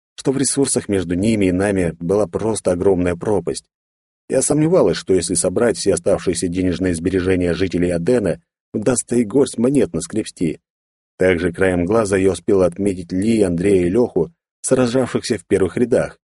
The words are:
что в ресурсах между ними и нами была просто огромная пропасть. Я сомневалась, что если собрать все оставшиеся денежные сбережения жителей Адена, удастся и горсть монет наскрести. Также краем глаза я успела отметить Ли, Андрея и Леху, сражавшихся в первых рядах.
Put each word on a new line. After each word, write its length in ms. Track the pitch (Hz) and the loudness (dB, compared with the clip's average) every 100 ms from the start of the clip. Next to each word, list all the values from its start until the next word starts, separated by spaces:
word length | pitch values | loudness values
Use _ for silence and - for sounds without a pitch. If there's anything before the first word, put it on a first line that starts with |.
| _ - | _ -6
что 160 | 143 | -4
в 60 | 135 | -2
ресурсах 500 | 131 139 131 120 - | -2 0 0 -2 -2
между 260 | 98 87 | -2 -2
ними 320 | 87 110 110 92 | -2 0 2 2
и 60 | |
нами 440 | 90 104 95 87 80 | 2 0 0 -2 -4
была 280 | 85 104 92 | -2 0 0
просто 460 | 95 107 104 95 | -4 -4 -2 -2
огромная 440 | 87 98 90 87 87 | 0 2 2 0 -2
пропасть. 480 | 110 98 85 67 - _ _ _ _ _ - | -2 -2 -2 -8 -12 _ _ _ _ _ -4
Я 140 | 135 | -2
сомневалась, 560 | 127 147 156 180 101 80 | 0 2 4 4 4 0
что 160 | - | 0
если 200 | 92 85 | 0 0
собрать 440 | 85 92 92 117 92 | -2 -2 0 0 0
все 160 | 98 | 0
оставшиеся 540 | 87 101 85 98 85 90 | 0 0 0 0 -2 -2
денежные 460 | 90 92 85 92 | 0 -2 0 -2
сбережения 600 | 82 90 92 92 92 87 | 0 0 0 0 0 0
жителей 360 | 82 95 90 87 | 0 -2 0 0
Адена, 500 | 85 85 123 95 80 _ _ _ | 0 0 0 0 -4 _ _ _
удастся 440 | 113 104 120 - 120 | -4 -2 -2 0 -2
и 80 | |
горсть 340 | 104 139 127 - | 0 2 0 0
монет 340 | 120 143 107 | 0 2 0
наскрести. 680 | 82 - 110 - - 82 - _ _ _ _ _ - | -2 -6 -6 -8 -4 -4 -4 _ _ _ _ _ 0
Также 340 | 92 85 87 | 2 2 0
краем 320 | 87 95 87 | 0 0 0
глаза 320 | 87 113 101 98 | 0 0 2 2
я 160 | 95 | 2
успела 340 | 87 - 98 90 | 0 0 2 2
отметить 460 | 85 101 92 87 | 0 -4 -4 -6
Ли, 300 | 92 110 113 | -2 0 2
Андрея 440 | 95 85 101 95 87 | 2 0 2 2 2
и 40 | |
Леху, 420 | 107 117 90 80 - _ _ | 0 0 0 -4 -6 _ _
сражавшихся 760 | - 127 123 131 120 113 - 107 | -2 0 2 0 -2 -4 -4 -6
в 80 | - | -2
первых 300 | 95 92 - | 0 0 0
рядах. 420 | 120 110 71 - _ | 0 0 0 -8 _